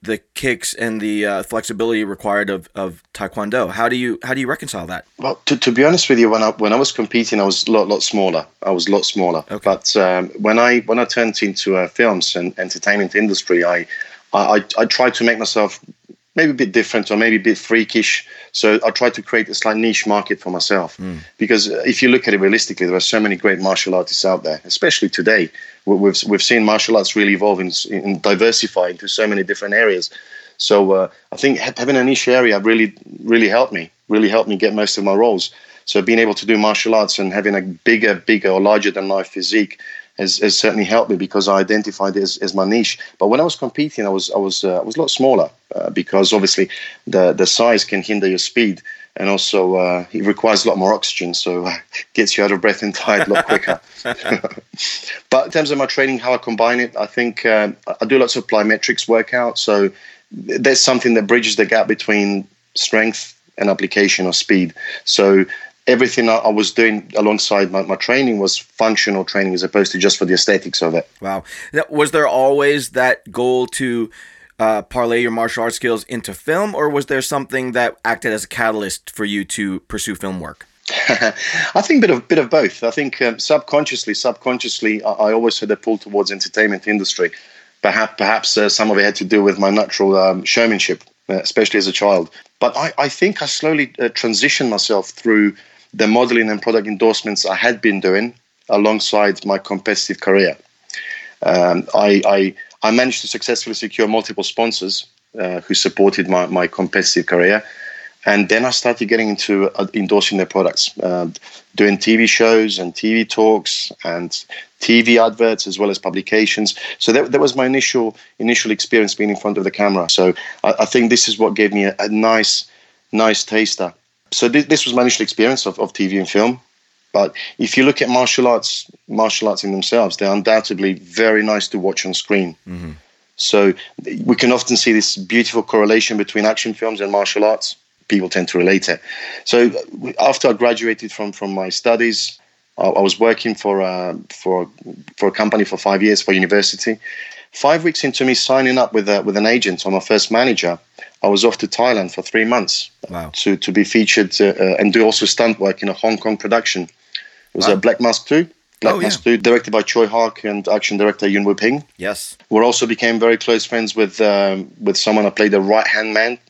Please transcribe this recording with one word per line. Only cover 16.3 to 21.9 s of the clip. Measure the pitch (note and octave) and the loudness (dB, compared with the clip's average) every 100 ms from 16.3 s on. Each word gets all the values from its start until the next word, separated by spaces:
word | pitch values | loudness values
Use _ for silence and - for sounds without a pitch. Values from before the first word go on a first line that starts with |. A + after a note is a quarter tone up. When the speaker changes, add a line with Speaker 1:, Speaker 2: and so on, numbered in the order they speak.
| - | 0
Speaker 2:
maybe | D#3 | 0
a | B2+ | 2
bit | A2 | 0
different | A2+ G#2 A2+ G2+ | 0 0 -2 -2
or | G#2+ | 2
maybe | A2+ A2 | 2 2
a | |
bit | G#2+ G2 | 2 -2
freakish. | - A2+ G#2 A2+ - - - - - | 0 0 0 0 0 -2 -6 -20 -12
So | - G#2+ A2 A2+ | -2 2 2 0
I | |
tried | - B2 - | 0 -2 -2
to | |
create | - A#2 G#2 | -2 -2 -2
a | |
slight | G2+ A2 A2 | -4 -2 0
niche | A2+ G2+ G#2+ | 0 0 0
market | G#2 - G2 | -2 -2 -6
for | F#2 | -6
myself. | F2+ - G2 E2 - | -6 -2 -2 -2 -8
Speaker 1:
Mm. | F#2 E2 D#2+ _ | -12 -12 -14 _
Speaker 2:
Because, | G#2 F2+ G#2 | 0 2 2
uh, | - | -2
if | B2+ | -2